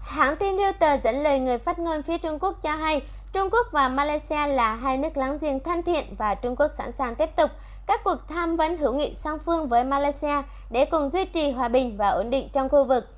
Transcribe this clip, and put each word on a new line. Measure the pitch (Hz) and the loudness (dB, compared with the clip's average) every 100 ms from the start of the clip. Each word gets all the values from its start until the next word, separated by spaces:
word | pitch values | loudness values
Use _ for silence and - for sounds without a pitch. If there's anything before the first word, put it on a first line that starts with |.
Hãng | - 285 269 302 | -8 2 2 2
tin | 392 381 | 0 2
Reuters | 392 392 311 277 | 2 4 4 4
dẫn | 233 254 | 2 2
lời | 302 277 | 2 2
người | 254 240 | 2 0
phát | 339 339 | 0 -2
ngôn | 339 311 | -2 -2
phía | 294 339 | -2 -4
Trung | 339 302 | -2 -2
Quốc | 370 349 | -2 -2
cho | 311 | -4
hay, | 311 311 302 - - - | -2 0 -2 -4 -14 -6
Trung | 381 392 | -2 2
Quốc | 440 466 | 2 2
và | 302 262 | 2 2
Malaysia | 262 294 302 - 302 294 | 2 0 -2 -2 -2 0
là | 277 226 | 2 2
hai | 220 269 262 | 0 -2 0
nước | 302 311 | -2 -2
láng | 262 285 | -2 -2
giềng | 302 269 | -2 -2
thân | 294 339 | -2 -2
thiện | 339 330 - - | 0 -2 -2 -4
và | 214 | -2
Trung | 254 240 247 | -2 -4 0
Quốc | 294 | 0
sẵn | - 214 | 0 -10
sàng | - 254 | -4 -6
tiếp | 233 320 - | -2 -2 2
tục | 302 - - - - | 0 0 -16 -16 -2
các | 427 | 0
cuộc | 403 285 - | 2 -2 -4
tham | 320 339 330 | -4 -2 0
vấn | 311 339 | 0 2
hữu | 285 | 0
nghị | 262 294 | 0 -2
song | - 311 311 320 | -4 -6 -6 0
phương | 339 302 | 0 4
với | 233 | 2
Malaysia | 254 277 285 285 294 285 277 - - | 2 2 0 0 -2 -2 -4 -14 -4
để | - | 2
cùng | 302 330 277 | 2 2 2
duy | 330 | 0
trì | 381 349 294 | -2 0 0
hòa | 247 240 | 0 2
bình | 247 254 202 | 2 0 0
và | 202 | 2
ổn | 175 214 | 2 0
định | 269 - | -2 -2
trong | 277 269 | -2 4
khu | 285 | 4
vực. | 254 254 - | 4 2 0